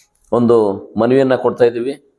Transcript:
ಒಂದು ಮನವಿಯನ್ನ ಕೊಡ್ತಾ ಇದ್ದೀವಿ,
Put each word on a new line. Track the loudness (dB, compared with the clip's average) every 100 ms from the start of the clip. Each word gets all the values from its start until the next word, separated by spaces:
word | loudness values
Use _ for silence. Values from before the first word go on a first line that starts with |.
| _ _ _
ಒಂದು | -2 2 2 2 -4 -8 -4
ಮನವಿಯನ್ನ | 0 2 2
ಕೊಡ್ತಾ | 0 -2 0
ಇದ್ದೀವಿ, | -2 0 -8 -10 _